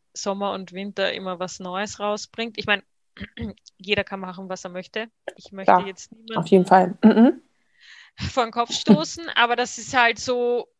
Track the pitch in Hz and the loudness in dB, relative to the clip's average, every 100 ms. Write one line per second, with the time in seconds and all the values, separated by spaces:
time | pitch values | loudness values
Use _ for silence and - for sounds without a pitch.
0 | _ - 202 196 202 196 180 180 202 196 | _ -10 -6 -4 -6 -6 -10 -12 -10 -4
1 | 190 - 190 175 180 - 185 185 208 - | -4 -4 -8 -8 -10 -10 -8 -6 -8 -6
2 | 208 208 - - 233 214 208 202 - _ | -4 -4 -8 -10 -8 -6 -2 -2 -4 _
3 | _ - - - 226 - _ _ 190 202 | _ -18 -16 -10 -12 -12 _ _ -8 -8
4 | 196 196 185 180 190 185 185 180 185 214 | -8 -12 -14 -14 -14 -14 -14 -16 -14 -14
5 | 226 _ - - - 190 190 180 196 185 | -14 _ -20 -20 -18 -2 2 2 2 -10
6 | - - - 220 165 190 180 190 180 - | -20 -20 -8 -6 4 4 6 4 4 4
7 | 214 208 247 - _ _ _ _ - - | 6 8 6 4 _ _ _ _ -20 -20
8 | - - - - 226 233 240 - - 254 | -20 -10 -4 -2 -2 -4 -4 0 6 6
9 | 320 330 330 - 240 240 247 - 214 262 | 4 -10 -8 0 0 0 -2 -8 -2 2
10 | 233 220 - 247 240 240 - | 2 2 -4 -2 0 -2 -4